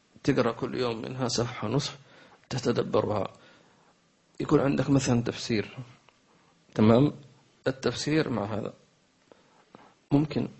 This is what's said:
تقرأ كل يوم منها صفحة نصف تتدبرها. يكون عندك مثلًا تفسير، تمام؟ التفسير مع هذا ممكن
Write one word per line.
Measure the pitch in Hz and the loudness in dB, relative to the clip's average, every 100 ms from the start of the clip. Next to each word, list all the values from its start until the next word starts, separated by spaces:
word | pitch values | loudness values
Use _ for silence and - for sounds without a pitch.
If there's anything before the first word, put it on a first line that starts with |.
| _ _ | _ _
تقرأ | - 131 117 | 0 2 0
كل | 113 127 | -2 -6
يوم | 131 123 113 | -4 -4 -4
منها | 131 127 120 | -8 -4 -2
صفحة | - 120 - 107 | -2 -2 -4 -2
نصف | 135 - - - - - - _ | -2 -2 -10 -20 -20 -20 -20 _
تتدبرها. | 127 120 113 - 110 107 104 - - - - _ _ _ _ _ _ _ - | -4 0 -2 0 0 0 -2 -4 -10 -20 -20 _ _ _ _ _ _ _ -10
يكون | 139 151 | 2 2
عندك | 135 147 135 | 4 0 2
مثلًا | 139 135 120 | 2 2 0
تفسير، | 120 - - 110 - - - - _ _ _ _ _ _ _ | 0 -6 -2 -2 -4 -12 -18 -20 _ _ _ _ _ _ _
تمام؟ | - 110 117 147 - - _ _ _ 135 | 4 6 6 4 0 -14 _ _ _ -6
التفسير | - 123 120 147 156 135 | -2 -4 -4 -2 -2 0
مع | 110 | -4
هذا | 104 104 110 - _ _ _ _ _ - _ _ _ - - _ _ | -4 -6 -8 -12 _ _ _ _ _ -20 _ _ _ -20 -20 _ _
ممكن | 143 156 117 - - | 2 2 -2 -4 -8